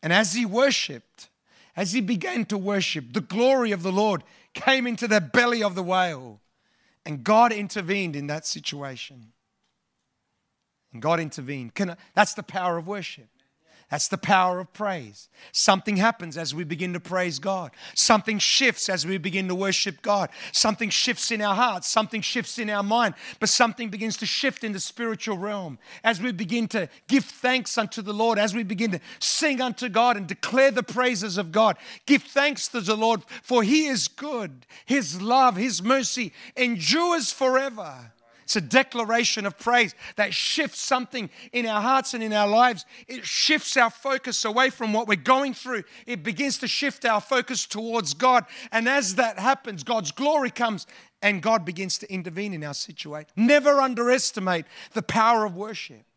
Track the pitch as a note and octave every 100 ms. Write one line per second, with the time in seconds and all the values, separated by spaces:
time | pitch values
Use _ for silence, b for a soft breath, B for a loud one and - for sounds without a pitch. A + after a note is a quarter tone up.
0 | D#3 F3+ G#3+ G3 A#3 G#3 C#4 - - B2+
1 | _ _ - _ b b b - F#3 A3
2 | G3 A3+ F#4 F4+ G#3+ G3+ F#3+ G3+ F3 D#3
3 | A#2+ B2 - F#3+ B3 C4+ A#3 G3 F3 F#3+
4 | G#3+ F3+ - b b - - C4 B3 A3+
5 | A#3 G#3+ D#3 A#3+ A#3+ A#3 G#3 F3+ F3+ F#3
6 | F3+ D3 B2+ G#2 _ _ _ _ _ _
7 | - D3 B2+ G#3+ A#3+ G#3+ G3+ G#3+ E3+ G3+
8 | F#3 D3 C#3+ D3+ - D#3+ D3+ C#3+ C#3 B2+
9 | - C3 A2+ _ _ _ _ _ _ _
10 | _ _ _ _ _ _ _ _ _ A#2
11 | C#3 E3 D#3 - B2+ C#3 A#2+ - F#3+ E3+
12 | b - G#3 - - - F3+ E3+ E3 G3+
13 | F3 - A2+ _ _ _ b b b D3
14 | - - - G3 F#3 F3+ F#3 - G#3 F#3
15 | A2+ G2+ - B B - - F#3+ - G3+
16 | G#3+ A#3 E3+ D3+ D#3+ D3 E3+ D#3 F3+ F3
17 | F3 F#3 F3+ C3+ F3 F#3+ D#3+ - B B
18 | - A3 G3+ G#3 - - C4+ - - F#3
19 | D3+ F#3+ E3 F#3 F#3+ F3+ G3 F#3 - D#3+
20 | - G3+ F3 B B - A3 G#3+ A3 -
21 | - A#3+ - A3+ G#3 F#3+ B3 F#3+ - -
22 | A3 A3 - B3+ - - G#3+ G#3 G3+ A3+
23 | A3+ - B B G#3 - A#3 - A3+ G3
24 | A3 - F#3 - C#4 - A3 G3 - -
25 | A#3 A3 - G3 G3 G#3 F3+ B2+ B B
26 | A3 G#3+ A#3 F#3 F3+ A#3 A3 A3+ E3+ b
27 | _ C4+ - - B3 B3+ A3 - G#3+ -
28 | G3+ G#3 A3+ G#3+ G#3 G#3 G#3 G3 A3+ F3
29 | B B - - D4+ C4+ B3+ G#3 B3 G3
30 | A#3+ G#3+ F#3 G3 - B3 C4+ A#3+ A#3 A3+
31 | B3+ A#3 G#3 F3+ F3 E3+ A3 F3 B B
32 | - C#4 - - C#4+ C#4 - A#3+ F#3 G#3+
33 | A3 A3 - B - B3 G#3 D4+ D4+ B3+
34 | - - D4 C4 F#3+ C3 _ B B C#4
35 | F3+ E3+ G3+ B3+ C4 F#3 B3 F3 F#3+ C4+
36 | B3+ - G#3+ B B - B3 A3+ D#3 C4+
37 | F4 E4+ A#3+ - C4 B3+ C4+ A3 E3+ C3
38 | A#2 _ _ b b A3 D3 B3+ C4 A#3
39 | A3 A3+ A#3+ - G3+ - - A#3+ A3 -
40 | B - G3+ F3+ - - D4+ - - C4
41 | B3 B3+ G3+ B B A#3+ A#3 G#3+ G#3+ C4+
42 | C4 A#3+ A3 G#3 G#3 G#3+ B3 G#3 - B
43 | B B3+ G3+ - - D4+ - - A#3 -
44 | C#4 C4 C4 - A3+ G#3+ C4+ - A3+ G#3+
45 | A3+ G3+ C#3 C4 C#4 B3 B3 A#3+ F3 B
46 | B A#3 D3+ F3+ C#4 - A#3+ - C#4+ -
47 | A#3+ G#3+ - C4 A3+ B3 - G#3 A3+ A3+
48 | E3 C#3+ B3+ B3 G3 B B A3+ A3+ C#4
49 | G#3+ F#3+ A#3 G3 G#3 C4+ - F#3+ C#3 A3+
50 | F3+ - C#4 D4+ B3+ - A#3 G3+ - B
51 | B _ G3+ G3+ F#3 A3+ E3 F3 F#3+ -
52 | G#3 F#3+ F3 E3 G#3 F3+ D3+ C#3+ - D#3
53 | D#3 D3+ D3+ - A#3 D4 C#4+ C#4+ C4+ A#3+
54 | A#3+ B3+ - - F#3+ F3 D#3 B B A3+
55 | - A3+ A3 A#3 G#3+ F3 G#3 G#3+ - A#2
56 | G#2+